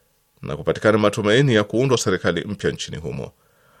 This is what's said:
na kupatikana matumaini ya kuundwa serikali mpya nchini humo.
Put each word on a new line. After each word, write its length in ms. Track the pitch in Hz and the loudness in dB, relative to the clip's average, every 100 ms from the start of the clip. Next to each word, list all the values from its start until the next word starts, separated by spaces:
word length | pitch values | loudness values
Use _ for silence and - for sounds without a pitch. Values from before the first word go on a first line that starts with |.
| _ _ _ _ | _ _ _ _
na 160 | - 73 | -10 -4
kupatikana 400 | 78 78 110 107 | -4 2 2 4
matumaini 580 | 104 117 104 120 143 107 | 2 0 2 4 4 2
ya 80 | |
kuundwa 340 | 104 110 135 117 | 2 0 2 0
serikali 440 | 107 92 95 85 | 0 0 0 -2
mpya 300 | 101 101 82 | -6 -4 -4
nchini 260 | - - - | -4 -8 -10
humo. 340 | 78 67 57 - _ _ _ _ | -10 -8 -10 -14 _ _ _ _